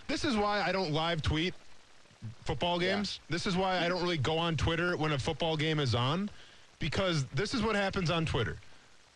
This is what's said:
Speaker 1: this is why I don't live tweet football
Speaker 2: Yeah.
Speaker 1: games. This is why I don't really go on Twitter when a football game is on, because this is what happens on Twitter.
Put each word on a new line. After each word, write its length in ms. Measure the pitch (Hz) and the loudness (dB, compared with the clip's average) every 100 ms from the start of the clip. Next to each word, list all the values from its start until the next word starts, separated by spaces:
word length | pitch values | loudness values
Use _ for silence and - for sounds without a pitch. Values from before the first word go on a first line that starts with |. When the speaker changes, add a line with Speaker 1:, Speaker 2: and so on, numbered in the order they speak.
| - | -6
Speaker 1:
this 180 | 302 311 | -2 0
is 100 | 220 | 2
why 240 | 208 208 | 2 2
I 120 | 175 | 0
don't 200 | 190 175 | 0 0
live 300 | 151 165 170 | 0 0 0
tweet 320 | - 151 175 - - - - - - - 113 - | 0 0 0 -4 -12 -18 -20 -20 -20 -16 -14 -10
football 380 | - 151 175 175 | -6 -2 0 0
Speaker 2:
Yeah. 140 | 170 202 | 0 0
Speaker 1:
games. 240 | 202 - - | -2 -6 -6
This 160 | 165 208 | -2 0
is 100 | 180 | 2
why 220 | 190 180 | 2 2
I 100 | 170 | 2
don't 140 | 180 | 2
really 160 | 175 165 | 0 2
go 180 | 135 160 | 2 2
on 200 | 170 156 | 2 2
Twitter 380 | - 165 175 175 | 2 2 2 2
when 140 | 156 | 0
a 60 | 143 | 0
football 380 | 165 156 165 160 | 0 -2 0 0
game 240 | 160 151 | 2 2
is 140 | 135 | 2
on, 340 | 117 127 170 202 - - - - - | 2 2 0 -2 -6 -18 -20 -20 -8
because 440 | 165 - 190 160 131 | -4 0 2 2 0
this 200 | 139 214 | -2 -2
is 80 | 262 | 0
what 140 | 214 202 | 2 2
happens 340 | 196 196 165 | 0 0 0
on 160 | 165 165 | 0 0
Twitter. 320 | 147 110 - - - - - - | 0 0 -4 -12 -18 -20 -20 -20